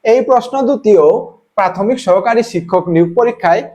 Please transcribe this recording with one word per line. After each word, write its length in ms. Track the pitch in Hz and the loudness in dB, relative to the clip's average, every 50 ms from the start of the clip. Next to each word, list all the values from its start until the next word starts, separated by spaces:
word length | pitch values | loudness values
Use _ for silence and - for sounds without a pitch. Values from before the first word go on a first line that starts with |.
| _ | _
এই 140 | 220 226 262 - - | 2 2 2 2 2
প্রশ্ন 240 | 254 240 247 - 269 269 262 | 0 0 0 -2 -4 -2 0
দুটিও 380 | 233 285 - - 214 208 175 147 151 185 - - - - _ _ _ _ | 0 -2 0 2 4 4 6 4 4 2 0 -4 -10 -16 _ _ _ _
প্রাথমিক 420 | - 190 180 180 180 196 220 254 254 | -2 -2 -2 -2 -4 -4 -4 -4 -4
সহকারী 420 | - 190 180 196 185 240 233 233 233 | 0 0 0 0 0 0 0 -2 -2
শিক্ষক 400 | - - 175 170 - 190 180 175 | -2 -6 -8 -6 -2 -2 -2 -2
নিয়োগ 220 | 175 170 165 170 170 170 | 0 0 0 0 2 0
পরীক্ষায় 460 | 240 233 240 233 - - 170 175 220 285 - | 0 0 0 -2 -2 0 0 0 0 -2 -8